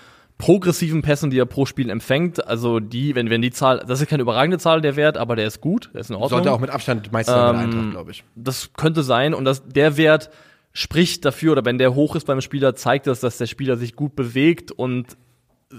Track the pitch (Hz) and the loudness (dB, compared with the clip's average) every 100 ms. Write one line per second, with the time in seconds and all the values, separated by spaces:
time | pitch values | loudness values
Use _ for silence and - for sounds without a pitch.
0 | - _ _ - - 196 180 - 165 156 | -20 _ _ -2 2 4 2 0 0 0
1 | 147 143 151 127 123 - 135 - 123 107 | 0 0 0 0 0 0 -2 -2 -4 -4
2 | - 135 175 160 - 113 120 113 107 120 | -2 0 0 -4 -4 -2 0 0 -2 -4
3 | 147 123 117 113 120 - 135 127 - 127 | -2 -2 0 0 0 0 2 0 -2 -4
4 | 151 151 120 113 151 185 165 160 143 139 | 0 -2 0 0 0 0 2 2 2 2
5 | 151 151 117 113 107 - 147 226 - - | 0 0 -2 -2 -4 -4 -4 -4 -6 -12
6 | 110 98 135 123 175 120 131 135 - 113 | -10 -6 -2 0 2 0 -2 -4 -2 -4
7 | 104 113 113 123 120 117 117 113 110 92 | -4 -4 2 4 4 2 0 -2 -4 -6
8 | 85 90 - 113 127 127 - - 156 160 | -12 -18 -20 -12 -8 -8 -10 -2 0 0
9 | 135 120 143 160 135 135 - 135 156 147 | 2 2 2 0 0 -2 -2 2 4 6
10 | 156 156 - - _ _ _ - - 151 | 6 4 2 -20 _ _ _ -10 -2 2
11 | 175 - 143 - 160 139 120 123 127 131 | 2 0 -4 0 2 2 2 2 2 2
12 | 151 165 - 131 - 139 135 - 123 135 | 0 -2 -4 -4 -4 0 0 2 0 0
13 | 139 120 127 - 117 - 135 120 120 - | 0 -2 -2 -4 -6 -4 -2 -2 -4 -6
14 | 147 - 120 127 151 170 - - 127 127 | -6 -4 -4 2 4 2 -4 -6 -4 -4
15 | 120 - _ _ _ _ _ | -8 -14 _ _ _ _ _